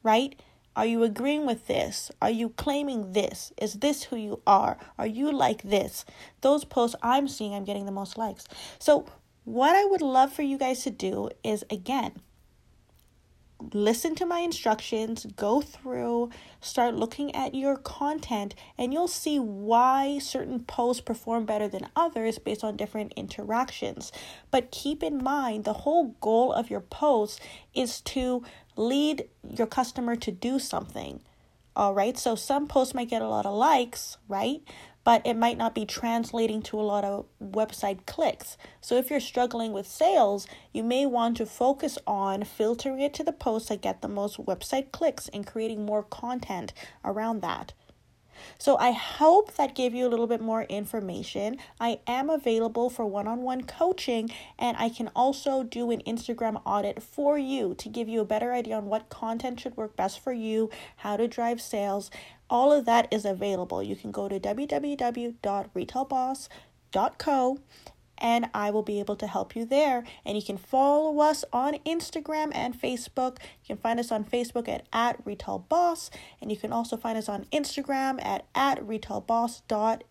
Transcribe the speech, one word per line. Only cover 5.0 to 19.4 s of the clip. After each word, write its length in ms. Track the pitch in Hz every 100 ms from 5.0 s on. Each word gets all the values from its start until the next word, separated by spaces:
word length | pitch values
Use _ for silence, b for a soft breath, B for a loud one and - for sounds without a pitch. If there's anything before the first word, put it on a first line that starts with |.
| 220
you 260 | 220 294
like 300 | 277 - 214
this? 420 | 196 202 - - - B B _
Those 240 | 262 294 -
posts 300 | - 233 233
I'm 240 | 233 262 277
seeing, 260 | - 214
I'm 100 | 202
getting 220 | 196 202 202
the 60 |
most 260 | 196 196 -
likes. 300 | 220 190 - B B B
So 260 | - 294 - - _ _
what 320 | - 226 277 381
I 100 | 403
would 160 | 381
love 320 | 294 262 269
for 80 | -
you 160 | 285 269
guys 240 | 262 254
to 60 | 269
do 400 | 190 190 202 208 -
is, 200 | 226 214 -
again, 440 | 214 180 269 202 - _ _ _ _ _ _ _ _ _ _ _ _ _ _ -
listen 440 | 208 208 233 330 311
to 100 | 349
my 140 | 349
instructions, 880 | 349 330 233 220 - 220 220 226 214 -
go 260 | 208 254
through, 680 | 285 - 262 247 240 233 240 B B B
start 360 | - - 240 226
looking 380 | 226 254 285 -
at 180 | 269
your 240 | 262 277 269
content, 800 | - - 285 311 - 220 202 - B -
and 160 | 247
you'll 160 | 294 349
see 300 | - 320
why 760 | 294